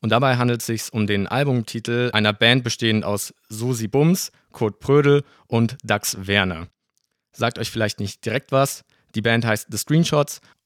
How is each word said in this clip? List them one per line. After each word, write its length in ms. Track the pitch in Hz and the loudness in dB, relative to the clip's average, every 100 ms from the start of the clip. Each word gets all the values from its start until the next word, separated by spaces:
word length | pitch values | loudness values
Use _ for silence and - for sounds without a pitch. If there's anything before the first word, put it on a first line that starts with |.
Und 100 | 110 | 0
dabei 260 | 110 135 123 | 2 4 2
handelt 240 | 123 120 | 2 0
es 60 | - | -4
sich 260 | 113 - | -6 -6
um 140 | 113 104 | -4 -2
den 200 | 101 98 | -2 -2
Albumtitel 840 | 127 143 127 113 117 110 120 123 | -2 0 -2 -4 -8 -4 -2 0
einer 200 | 107 107 | 2 0
Band 320 | 104 113 131 | 4 4 4
bestehend 400 | 120 - 117 110 | 2 -2 0 0
aus 280 | - 101 - - _ | 0 -4 -6 -14 _
Susi 400 | 110 120 123 110 | -8 -4 -4 -2
Bums, 440 | 135 156 185 - - _ | 2 4 2 -2 -14 _
Kurt 280 | - 110 - | -4 -4 -4
Prödel 440 | - 143 143 143 - _ _ | 2 4 6 4 0 _ _
und 300 | 117 117 - | 0 0 -2
Dax 340 | 110 104 - - | -2 -2 -2 -6
Werner. 460 | 95 101 95 85 87 _ _ _ _ _ _ | 0 2 2 -2 -10 _ _ _ _ _ _
Sagt 260 | - 120 120 | -4 -4 -4
euch 120 | 110 | -6
vielleicht 300 | 113 107 - | -2 -4 -4
nicht 240 | 101 - | -8 -8
direkt 280 | - 113 - | -6 -6 -2
was. 320 | 135 139 - - _ _ | 0 0 -2 -16 _ _
Die 80 | - | -4
Band 240 | 110 117 117 | 0 0 0
heißt 220 | 107 - | -2 -4
The 80 | 107 | -8
Screenshots 600 | - 156 170 151 143 - _ _ | 0 2 2 2 0 -4 _ _